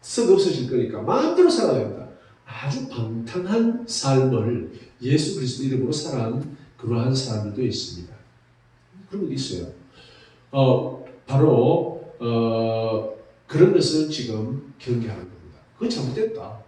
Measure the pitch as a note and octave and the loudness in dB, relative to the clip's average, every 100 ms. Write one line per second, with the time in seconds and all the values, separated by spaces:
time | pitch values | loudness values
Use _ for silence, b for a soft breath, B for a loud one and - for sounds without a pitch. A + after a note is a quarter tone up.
0 | - - F#3 F#3+ F#3 C#3 B2 B2+ A2 - | -6 -2 4 6 6 0 -2 -2 -2 -4
1 | - C4 D#4+ F4 F4 - F#3 C3 G2+ - | -2 0 2 6 6 6 2 2 -2 -8
2 | - B B B - A2 C#3 C3+ - A#2 | -14 B B B -18 -10 -6 -6 -8 -6
3 | A2 A#2 A2+ F3+ F3+ A3+ A3+ A#3 - - | -6 -6 -6 -6 0 2 2 0 -4 -4
4 | C#3 C3 C3 A#2 G#2+ A#2+ F2 B B _ | 2 4 4 2 0 -2 -6 B B _
5 | B2 D#3 - G3 B2+ A#2 C3+ B2+ A#2 - | 2 2 2 -2 -4 -4 -2 0 -2 -2
6 | - C3 A2+ C3 C#3+ B B _ A#2 A#2 | -4 -4 -4 -4 -8 B B _ -4 0
7 | B2 C3 - A2 G2+ G2+ B2+ - - F2 | 0 0 -2 -4 -4 -4 -4 -4 -8 -12
8 | F2 - _ _ _ _ _ _ _ - | -16 -18 _ _ _ _ _ _ _ -20
9 | - G3+ E3+ C3 - F2+ - - - B | -12 -8 -6 -4 -6 -8 -10 -16 -20 B
10 | B B B B B C#3 C3 A#2+ - - | B B B B B 2 4 4 0 -10
11 | - - - C3+ D#3 - - E3+ - - | -16 -20 -2 4 6 6 6 4 0 -8
12 | - - A#2+ A#2 A#2 A2+ A2+ A2+ A2+ A2 | -14 -8 -2 0 2 0 0 0 -2 -2
13 | - - - _ _ D3 G3 F3 - D#3 | -4 -10 -18 _ _ 4 6 6 2 0
14 | D3+ - A#2+ G#2+ A2+ C#3 - - - A#2+ | -2 -4 -6 -6 -4 -6 -10 -16 -4 -2
15 | A2 F#2+ F2+ - - - _ _ A3+ - | -2 -8 -12 -18 -20 -20 _ _ -4 -2
16 | C3+ B2 A3 - - - | -4 -2 -2 -4 -12 -16